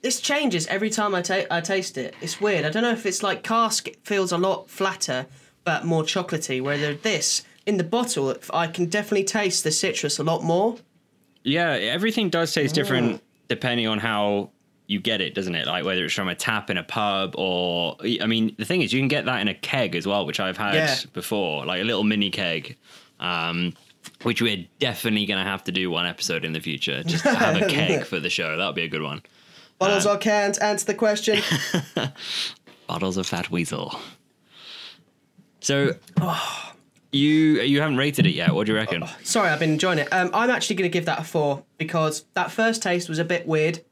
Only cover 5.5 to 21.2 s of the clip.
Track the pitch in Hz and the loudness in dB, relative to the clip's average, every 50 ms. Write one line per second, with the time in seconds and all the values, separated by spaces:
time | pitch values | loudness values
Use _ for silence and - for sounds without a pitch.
5.5 | _ _ _ 170 156 - - 165 165 160 156 156 - 196 175 180 170 156 160 - | _ _ _ 0 0 0 2 2 2 2 2 0 0 -2 -2 -2 -4 -4 -2 -2
6.5 | 131 127 131 139 147 143 147 147 147 156 - 220 196 156 - - - - - - | -4 -2 -2 -2 0 0 0 -2 -4 -2 -2 -2 0 0 0 0 0 -2 -4 -8
7.5 | - _ _ 208 208 190 170 170 226 240 247 247 - 151 139 135 127 - - - | -20 _ _ 0 0 0 0 0 0 0 0 0 0 0 0 0 -2 -4 -6 -2
8.5 | - 165 170 160 165 180 175 165 185 208 208 214 214 196 190 196 - 220 208 185 | 0 0 0 0 0 -2 -2 0 0 -2 0 2 0 0 0 2 0 0 0 2
9.5 | 175 - - 156 151 - - 185 - - - 143 - - 147 160 165 - - 160 | 0 0 0 0 0 2 0 0 -2 -2 -2 -2 -2 0 0 0 0 0 2 2
10.5 | 165 180 202 226 226 - - _ _ _ _ _ _ _ _ _ _ _ _ 127 | 4 4 4 2 0 -4 -16 _ _ _ _ _ _ _ _ _ _ _ _ 0
11.5 | 143 170 170 165 143 101 95 113 139 170 202 226 214 233 214 180 165 170 170 160 | 2 2 2 2 0 0 0 0 0 0 0 0 2 2 0 2 2 2 0 2
12.5 | - 160 143 135 156 156 - - 135 127 120 117 - - _ _ _ _ _ _ | 2 2 2 2 2 2 2 2 2 4 4 2 0 -2 _ _ _ _ _ _
13.5 | 120 - - 127 120 120 113 110 110 104 107 117 110 104 104 104 104 101 101 - | -4 -2 0 0 0 0 0 0 0 0 0 0 2 2 2 2 2 0 -2 -4
14.5 | _ _ _ _ _ _ _ - 101 98 - 113 113 101 92 76 - 101 95 90 | _ _ _ _ _ _ _ -4 -4 -2 0 0 0 0 -2 -2 -2 -2 -2 -2
15.5 | 87 82 65 64 87 92 78 95 95 90 87 73 - - 95 90 90 - - - | -2 -2 -2 -2 -2 -2 0 0 0 0 0 -2 -2 -2 -2 -2 -4 -2 -2 -2
16.5 | 110 104 - - 98 87 - - - 117 104 104 98 95 95 90 - - 92 95 | -2 -2 -2 -2 -4 -4 -4 -4 -4 -2 0 0 0 0 -2 -4 -4 -2 -2 0
17.5 | 90 87 90 90 87 87 87 78 - - 87 110 120 - - 113 113 113 110 110 | 0 0 0 0 0 0 -2 -2 -4 -4 -4 -2 -2 0 0 2 2 2 2 0
18.5 | - - 110 - 180 185 139 104 113 131 135 131 147 139 - - 127 110 101 107 | -2 -4 -4 -2 0 0 2 2 0 0 2 2 0 0 0 -2 -2 0 0 -2
19.5 | 92 - - - - 135 117 92 85 85 80 98 101 101 92 73 - - 98 92 | -4 -4 -6 -2 0 0 0 0 -2 -2 -2 0 0 0 0 -2 -2 -2 -4 -4
20.5 | 92 - 107 101 98 95 160 147 131 - - - - 139 | -4 -2 -2 0 2 2 2 2 0 0 -4 -8 -10 -10